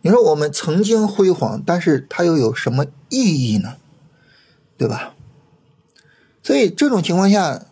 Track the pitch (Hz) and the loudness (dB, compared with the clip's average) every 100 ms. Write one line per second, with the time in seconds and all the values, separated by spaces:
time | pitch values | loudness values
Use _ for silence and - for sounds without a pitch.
0 | 165 233 196 147 151 147 - 165 208 226 | 4 4 4 2 -2 -4 -4 -2 2 2
1 | 208 202 190 175 110 104 - 175 175 139 | 0 2 0 2 -2 -4 -4 -2 0 -2
2 | 131 - 175 160 113 113 - 123 143 - | -2 -2 0 2 0 -2 -4 -2 -4 -8
3 | _ 262 233 151 120 107 113 - _ _ | _ 0 0 0 0 -2 -2 -12 _ _
4 | _ _ _ _ _ _ _ _ 117 - | _ _ _ _ _ _ _ _ -6 -6
5 | - _ - _ _ _ _ _ _ _ | -10 _ -20 _ _ _ _ _ _ _
6 | _ _ _ _ - 285 208 - 285 220 | _ _ _ _ -2 0 0 0 0 0
7 | 170 180 196 202 175 127 - | 0 2 4 2 0 -4 -12